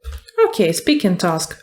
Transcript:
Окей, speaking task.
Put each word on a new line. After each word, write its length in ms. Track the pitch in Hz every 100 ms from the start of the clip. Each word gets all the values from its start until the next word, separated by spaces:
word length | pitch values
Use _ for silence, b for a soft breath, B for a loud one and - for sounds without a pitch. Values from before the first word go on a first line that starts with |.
| - - - - 440
Окей, 220 | - 170
speaking 540 | 170 - 294 202 180 175
task. 300 | 160 - -